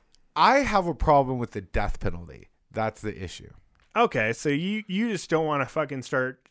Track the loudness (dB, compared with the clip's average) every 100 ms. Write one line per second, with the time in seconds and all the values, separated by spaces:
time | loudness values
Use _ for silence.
0 | _ _ _ 4 6 6 4 0 0 0
1 | 4 4 4 -2 -4 -8 -6 -2 -2 0
2 | -2 -4 -10 -18 -20 _ _ -4 -4 -4
3 | -8 -8 -10 -12 -18 -20 _ _ _ 0
4 | 2 2 0 0 0 0 -2 -4 -4 -2
5 | 0 -2 0 0 2 0 -2 -2 -4 -6
6 | -4 -2 -2 -6 _